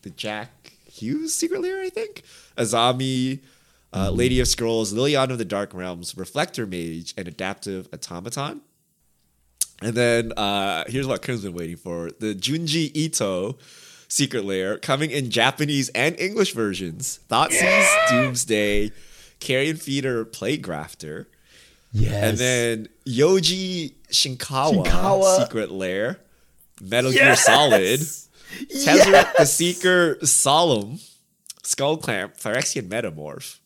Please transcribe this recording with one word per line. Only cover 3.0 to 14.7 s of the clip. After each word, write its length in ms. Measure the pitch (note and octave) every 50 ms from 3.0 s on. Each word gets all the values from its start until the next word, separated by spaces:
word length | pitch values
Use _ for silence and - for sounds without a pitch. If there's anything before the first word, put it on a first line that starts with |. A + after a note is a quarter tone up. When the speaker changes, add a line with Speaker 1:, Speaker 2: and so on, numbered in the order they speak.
| C3+ C3 C3 B2+ B2+ C3 C3+ C3+ _ _ _ _ _ _ _ _ _ _ -
Speaker 1:
uh, 140 | F#2+ F#2+
Speaker 2:
Mm-hmm. 100 | G2 F2+
Speaker 1:
Lady 220 | - A#2+ B2+ B2+ B2+
of 60 | B2
Scrolls, 460 | - - - A#2+ A2+ A2+ A2+ A2+ G2 G2+
Liliana 380 | A2+ C3 C#3+ D3 C3+ C3 C3
of 60 | C3
the 80 | A#2 A2+
Dark 280 | F2+ G#2 G2+ G2+ G2 -
Realms, 420 | F#2 F2+ F2+ F2 E2+ F2+ - -
Reflector 480 | F#2 F#2 - - C#3+ D#3+ F#3 - - A#2
Mage, 480 | G2 F2+ F2 E2 E2 E2 E2 E2+ - -
and 100 | - F#2+
Adaptive 600 | F2 D#2+ - F#2+ F#2+ G2+ - - G#2 G2 F#2+ F2+ - -
Automaton. 680 | D2+ - - F2 E2+ F#2 A#2 B2 C#3+ C#3 D3 - D4 _ _ _ _ _ _ _ _ _ _ _ _ _ _ _ _ _ _ _ _ - - _ -
And 120 | F#2+ A2 A2+
then, 400 | A#2 A#2+ A#2+ A#2 A#2 A#2 A2+ -
uh, 480 | - G#2 G2+ G2+ G2+ G2 G2+ F2 D#2+ -
here's 200 | - A#2 C3 C#3
what 140 | C3 B2 F#2+
Kim's 220 | - - B2+ A2+ F#2+
been 100 | G2 E2+
waiting 240 | F2 E2+ E2 E2+
for. 320 | D#2+ - F2+ E2+ E2+ E2+ E2+ - _
The 140 | G#2+ G#2+ G#2
Junji 560 | F#2+ F#2 B2+ C#3+ E3 E3+ D#3 D3 E3+ D#3+ D3 D3
Ito 600 | D3+ D#3 D#3+ D#3+ - A2+ G2 F#2+ F2+ F#2+ G#2+ C3+ _ - - - - - - - - _ _
Secret 340 | - - C#3 C#3 C3 A#2+ G2
Lair, 340 | G2 F#2+ F#2+ F#2+ F#2+